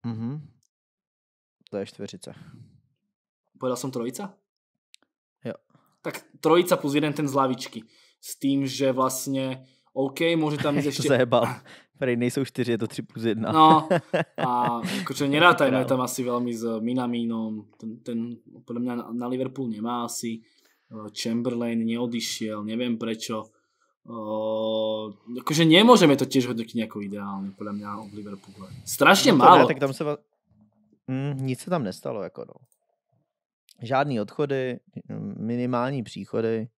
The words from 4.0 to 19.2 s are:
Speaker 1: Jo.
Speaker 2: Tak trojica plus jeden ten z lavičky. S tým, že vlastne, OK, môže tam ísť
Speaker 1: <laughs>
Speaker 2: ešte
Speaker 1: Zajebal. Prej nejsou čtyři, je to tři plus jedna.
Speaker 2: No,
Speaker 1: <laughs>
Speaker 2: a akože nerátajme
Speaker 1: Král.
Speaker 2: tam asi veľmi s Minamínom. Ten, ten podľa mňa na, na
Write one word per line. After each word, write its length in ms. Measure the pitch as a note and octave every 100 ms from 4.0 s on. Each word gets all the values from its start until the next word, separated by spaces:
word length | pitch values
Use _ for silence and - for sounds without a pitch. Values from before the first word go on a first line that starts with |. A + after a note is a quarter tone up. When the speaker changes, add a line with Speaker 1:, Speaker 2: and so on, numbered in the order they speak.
| A#2 B2+ G3 _ _ _ _ _ _ - _ _ _ _ A#2+
Speaker 1:
Jo. 80 | - _ _ _ _
Speaker 2:
Tak 180 | D#3+ - _ -
trojica 360 | D#3 E3+ F3 F3+
plus 180 | D3 C#3+
jeden 180 | D3+
ten 140 | D3 D3
z 60 | C3+
lavičky. 440 | C3 B2 - A2+ - _ _ _
S 160 | - -
tým, 320 | C#3 C#3 C3+
že 240 | B2+ C3+
vlastne, 720 | B2+ C3 C3 - C3+ C3 B2+ - _ _ C3
OK, 400 | C3+ C3+ E3 E3
môže 220 | D3+ D3
tam 160 | D3+ D3
ísť 120 | D3
Speaker 1:
<laughs> 20 |
Speaker 2:
ešte 160 | C3 D3
Speaker 1:
Zajebal. 400 | C3 B2 A#2+ A#2 B2 - - _ _
Prej 160 | C3 A#2+
nejsou 280 | B2 C#3 C3
čtyři, 260 | - A#2+
je 60 | A2+
to 100 | A2+
tři 140 | -
plus 200 | - -
jedna. 280 | A2+ A2 G#2+
Speaker 2:
No, 360 | D#3 D#3 D#3 D#3 F3 -
Speaker 1:
<laughs> 260 | D#3+ D#3+ -
Speaker 2:
a 400 | B2+ B2 A#2+ A#2 F3+ G3
akože 240 | F3+ C3 C#3+
nerátajme 560 | D3 F3 E3 C#3 C3
Speaker 1:
Král. 40 | B2+
Speaker 2:
tam 120 | B2+
asi 220 | B2 -
veľmi 280 | B2 B2 B2
s 120 | A2+ A#2 A2+
Minamínom. 880 | A2+ B2+ B2 A#2+ A#2 A2+ A2 G#2+ G#2 _
Ten, 140 | A2+ A2
ten 180 | B2 A#2 A#2 A#2 - -
podľa 160 | - A#2
mňa 120 | B2 A#2+
na, 80 | A2
na 160 | A#2